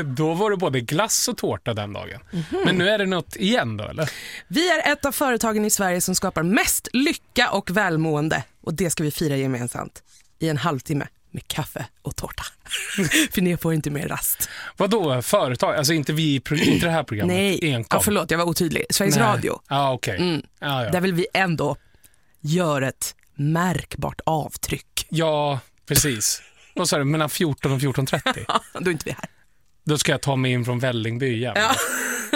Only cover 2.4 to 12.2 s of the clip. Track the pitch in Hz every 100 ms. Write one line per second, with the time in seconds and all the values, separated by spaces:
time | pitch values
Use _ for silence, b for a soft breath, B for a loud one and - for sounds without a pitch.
2.4 | 156 359 330 180 180 214 190 185 - -
3.4 | 196 240 127 104 104 - 151 B B B
4.4 | B 202 359 320 311 294 277 - 285 233
5.4 | 226 214 214 - 190 180 185 185 190 165
6.4 | 165 254 359 - - 247 294 - _ -
7.4 | 247 196 - 185 190 156 160 147 156 156
8.4 | - _ - 156 175 - 151 - 160 139
9.4 | 135 123 123 - - - _ b b -
10.4 | 160 147 160 135 - 147 - _ _ -
11.4 | - - - - - _ - -